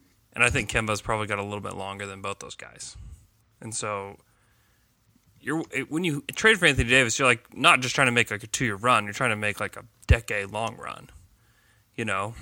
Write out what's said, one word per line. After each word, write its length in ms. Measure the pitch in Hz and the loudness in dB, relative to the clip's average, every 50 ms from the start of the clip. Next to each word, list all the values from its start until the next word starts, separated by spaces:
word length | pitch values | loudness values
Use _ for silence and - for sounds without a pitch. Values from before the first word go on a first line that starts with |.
| _ _ _ _ _ _ - | _ _ _ _ _ _ 0
And 100 | 117 120 | 2 2
I 60 | 120 | 2
think 200 | 120 139 104 - | 2 0 -2 0
Kemba's 320 | - 120 110 110 107 101 | 0 0 0 0 -2 -2
probably 240 | - - 113 107 107 | -2 -2 -4 -2 -2
got 140 | 101 104 101 | -4 -4 -4
a 20 | |
little 180 | 101 104 104 104 | -4 -6 -6 -8
bit 140 | 98 98 92 | -8 -10 -10
longer 320 | 92 95 98 98 98 101 | -8 -10 -8 -8 -10 -10
than 160 | 98 95 95 | -10 -10 -10
both 160 | 98 98 98 - | -10 -10 -10 -10
those 160 | - - - | -12 -16 -16
guys. 420 | - - - - - - - - - - - - - _ _ _ _ _ _ _ - | -16 -18 -18 -18 -18 -16 -16 -16 -16 -18 -18 -20 -20 _ _ _ _ _ _ _ -18
And 140 | - 110 107 | -14 -10 -8
so 440 | - 117 107 104 98 98 101 101 - _ _ _ _ _ _ _ _ _ _ _ _ _ _ _ _ _ _ _ _ _ _ _ _ | -6 -6 -6 -6 -6 -8 -10 -14 -18 _ _ _ _ _ _ _ _ _ _ _ _ _ _ _ _ _ _ _ _ _ _ _ _
you're, 240 | - 117 151 165 151 - | -8 -6 -4 -4 -4 -6
it, 180 | - 135 135 - | -6 -6 -6 -4
when 140 | 139 160 190 | -4 -2 0
you 180 | 170 143 147 - - - | 0 -2 -2 -6 -10 -4
trade 220 | - - 220 220 185 | 2 4 4 4 6
for 80 | 175 | 6
Anthony 220 | 156 135 135 127 117 | 4 4 4 4 6
Davis, 300 | 127 135 131 113 - - | 6 6 6 4 2 4
you're, 80 | 139 | 4
like, 300 | 127 120 113 _ - - | 4 4 2 _ -12 -2
not 240 | - 135 170 156 131 | 4 6 6 6 6
just 160 | 127 120 - | 2 0 2
trying 100 | - 139 | 2 4
to 60 | 123 | 4
make, 180 | 120 120 113 - | 4 2 2 0
like, 140 | 107 101 113 | -2 -8 -8
a 20 | |
two-year 300 | 110 - - 135 117 101 | -6 -4 -2 -2 -2 -2
run. 280 | 95 110 123 123 107 104 | 0 2 4 4 4 2
You're 80 | 104 | 0
trying 180 | 101 - 135 120 | -4 -2 -2 0
to 60 | 110 | 0
make, 220 | 107 107 104 101 - | 0 -2 -2 -2 -4
like, 160 | 104 95 - | -6 -8 -8
a 80 | 98 98 - _ _ _ | -12 -18 -20 _ _ _
decade-long 720 | - 117 117 - - 110 104 98 98 101 107 113 110 101 | 2 2 2 2 -4 -6 -6 -6 -6 -6 -6 -6 -6 -8
run, 340 | - - - - - - - - - - _ _ _ _ _ _ _ _ _ _ _ _ _ _ | -10 -12 -14 -14 -14 -16 -20 -20 -20 -20 _ _ _ _ _ _ _ _ _ _ _ _ _ _
you 80 | - 113 | -8 -4
know? 300 | 107 98 95 98 110 117 - | -4 -2 -2 -4 -6 -8 -4